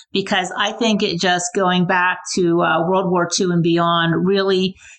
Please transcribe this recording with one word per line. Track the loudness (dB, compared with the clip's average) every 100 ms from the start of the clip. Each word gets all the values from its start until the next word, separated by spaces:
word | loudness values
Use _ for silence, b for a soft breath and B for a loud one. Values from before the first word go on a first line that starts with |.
| B
because | -4 -2 -2 -2 -4
I | -4
think | -2 0 0
it | 0 -2
just, | 0 0 -2
going | -2 0 2 2
back | 2 0 -2 -6
to, | -2 2 2
uh, | 2 0 0
World | 0 0
War | 0 0
Two | -2 0
and | 2
beyond, | 2 2 2 2 2 2 0
really | 0 0 0 -2 -6 B